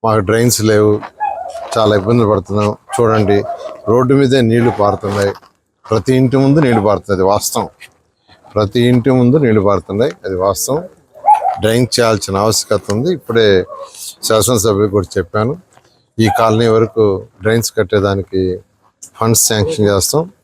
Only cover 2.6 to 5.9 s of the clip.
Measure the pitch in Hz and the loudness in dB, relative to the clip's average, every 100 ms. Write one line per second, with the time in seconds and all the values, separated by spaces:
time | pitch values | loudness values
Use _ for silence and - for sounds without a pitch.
2.6 | 104 104 _ - 117 110 101 101 - - | -2 -4 _ -2 0 2 2 0 0 -10
3.6 | - - - 120 127 135 135 131 113 117 | -12 -10 0 0 2 2 2 2 2 2
4.6 | 120 107 104 98 101 101 101 98 - _ | 0 0 -2 0 -4 -2 -2 -4 -16 _
5.6 | _ _ - | _ _ -4